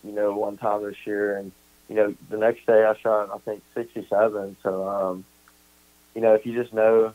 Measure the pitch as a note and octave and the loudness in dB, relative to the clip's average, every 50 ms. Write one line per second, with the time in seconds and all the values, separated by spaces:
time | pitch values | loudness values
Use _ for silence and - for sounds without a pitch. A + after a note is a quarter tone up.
0 | - G#2 G#2 G#2 G#2 G#2 G2+ G#2 G#2+ G#2 G2+ G2+ A#2+ A2 G#2 G#2 G#2 G2+ G2 - | -14 -10 -4 -2 -2 -2 0 -2 -4 -6 -6 -6 -4 -2 -2 -2 -4 -8 -12 -12
1 | - G#2+ G#2 G2+ G#2 G2+ G2+ G2 G2 F#2+ F2+ _ _ _ _ _ _ _ G#2 G#2+ | -10 -6 -4 -2 -2 -2 -4 -6 -8 -12 -16 _ _ _ _ _ _ _ 0 0
2 | G#2+ G#2 G2 - - - G#2+ G#2+ G#2+ A#2 A#2 - - - A2+ A2 A2 G#2+ G#2+ - | 0 0 0 -8 -12 -10 -6 0 0 0 0 0 0 4 4 6 6 4 2 0
3 | - A2+ A2 G#2+ G#2 G2 G2 G2+ _ - G#2+ G2+ _ _ _ A#2+ A#2+ A#2+ _ A#2 | 0 -2 0 0 -2 -4 -8 -12 _ -10 -10 -10 _ _ _ -10 -10 -10 _ -14
4 | F#2 - G#2 G2+ A2 A2+ G#2 G#2 G2 G2 F#2+ _ _ G2+ F#2 F#2+ F#2+ G2 G2+ G2+ | -8 -2 0 2 2 2 0 -4 -8 -8 -12 _ _ -6 -4 -4 -4 -4 -4 -4
5 | F#2+ F#2 F#2 F#2 F#2+ _ _ _ _ _ _ _ _ _ _ _ _ _ _ _ | -4 -4 -4 -6 -12 _ _ _ _ _ _ _ _ _ _ _ _ _ _ _
6 | _ _ _ A2+ A2+ A2+ A2 G#2+ - A#2+ A2+ A#2+ A#2+ - - A2 A2 A2 A2+ A2+ | _ _ _ 0 4 4 4 4 2 -2 -4 -4 -6 -4 0 2 4 6 6 6
7 | A2+ A2 | 4 2